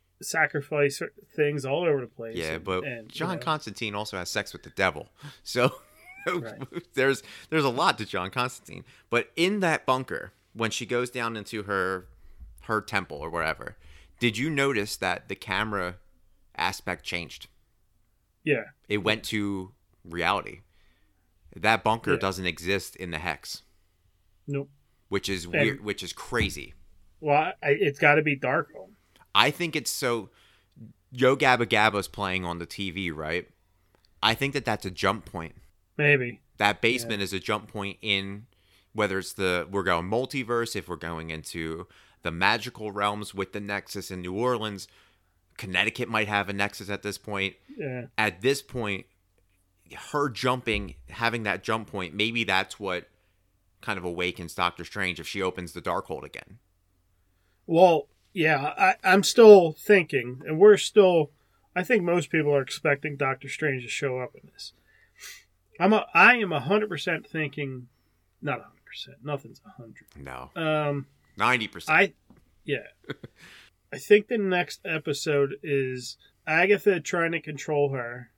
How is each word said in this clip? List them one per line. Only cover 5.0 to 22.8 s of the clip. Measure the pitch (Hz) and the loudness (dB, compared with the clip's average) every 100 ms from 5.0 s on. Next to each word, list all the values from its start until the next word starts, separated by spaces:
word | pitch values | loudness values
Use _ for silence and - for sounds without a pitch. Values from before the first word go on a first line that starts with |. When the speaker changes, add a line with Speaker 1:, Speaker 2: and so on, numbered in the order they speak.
| - _ 143 | -10 _ -20
Speaker 2:
<laughs> | - | -18
So | - 123 123 - _ _ - - 175 | -6 0 0 0 _ _ -20 -12 -6
Speaker 1:
Right. | 180 113 107 131 170 | -6 -8 -12 -14 -14
Speaker 2:
<laughs> | - | -6
there's, | 131 135 127 - - - | 2 2 2 -4 -20 -2
there's | 160 | 0
a | 139 | 2
lot | 123 175 113 | 2 2 0
to | 104 | -4
John | 92 92 | -6 -4
Constantine. | 131 123 - - - - - _ | -4 -4 -6 -16 -18 -18 -20 _
But | 117 - - | -2 0 0
in | 185 208 | 0 2
that | 175 151 - | 0 0 0
bunker, | 131 127 80 - - _ | -2 -4 -10 -12 -20 _
when | 113 113 | -4 -4
she | - 117 | -4 -2
goes | 123 123 | -2 -2
down | 127 117 113 | -4 -6 -6
into | 101 110 | -8 -8
her, | 101 98 92 92 - - - - - - | -2 -2 0 -4 -8 -20 -20 -20 -20 -14
her | - 107 | -4 -2
temple | - 101 87 73 | 0 -4 -4 -8
or | 80 | -6
whatever, | 85 80 - - - - - - - | -2 -2 -4 -10 -18 -20 -20 -20 -2
did | 120 107 | -2 0
you | 156 | -2
notice | 143 139 113 104 - | 0 0 0 -2 -4
that | 92 87 - | -4 -4 -8
the | |
camera | 98 - 98 110 101 90 90 - _ _ _ _ - | -12 -4 -2 -2 -4 -4 -8 -18 _ _ _ _ -4
aspect | 90 - - 87 | -4 -4 -8 -10
changed? | - 87 76 - - _ _ _ _ _ _ _ _ _ | -8 -8 -8 -16 -20 _ _ _ _ _ _ _ _ _
Speaker 1:
Yeah. | 151 120 101 _ - | -2 -2 -4 _ -4
Speaker 2:
It | 104 | -2
went | 98 107 | 0 -2
to | - 107 101 95 92 _ _ _ | -4 -4 -4 -6 -10 _ _ _
reality. | 85 85 85 98 53 - _ _ _ _ _ _ _ _ - - | -10 -2 0 0 -4 -14 _ _ _ _ _ _ _ _ -20 -2
That | 107 110 | 2 2
bunker | 110 113 104 | 2 0 0
Speaker 1:
Yeah. | 90 | 0
Speaker 2:
doesn't | 95 92 90 | 0 -2 -4
exist | 80 90 98 | -4 -2 -2